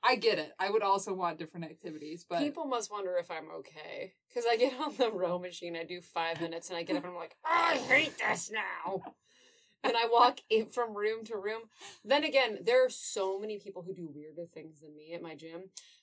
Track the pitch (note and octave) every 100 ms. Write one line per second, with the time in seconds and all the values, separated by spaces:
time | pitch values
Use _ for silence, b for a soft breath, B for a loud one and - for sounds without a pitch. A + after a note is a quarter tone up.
0 | A#3 A#3+ A3+ F3 D3+ - G3 G#3+ G3+ G3
1 | G3+ F#3 F3 D#3+ E3 E3+ D#3+ D#3+ E3+ D#3
2 | D3+ F3 - F3 D4 E4 C#4+ A#3+ G#3+ G#3
3 | F#3+ F3 F3 D#3+ D#3 E3 - D#3+ D3+ C#3
4 | - _ _ B3 A#3 A#3 C4 B3+ D4+ G#3+
5 | A#3 F#3 F3 F3+ F3+ F3 E3+ E3 E3 F3
6 | E3+ E3+ E3 E3 E3 E3 - E3+ E3+ D#3
7 | F3 F3 E3 _ D#4 E4 E4+ C#4+ A#3 C4
8 | A3+ - G#3 F3+ - G#3+ F#3 E3+ E3 F#3+
9 | - - b b b b b b - A#3
10 | A3+ A#3 B3 C4+ - A3 A3 B3 A3+ G3+
11 | G#3 A3+ A3+ G#3+ G3+ A3+ A3+ B B B
12 | G3+ C#4+ D#4 C4+ A#3+ G#3 F3+ B3+ B3+ -
13 | - G#3 F#3+ G3 G#3+ G#3 F#3 F#3 F3 F3
14 | E3 C#3+ D3+ D3+ E3+ D#3+ D#3 D3+ D3+ D3+
15 | D#3 E3+ E3 D#3 D#3+ E3+ F#3+ B B B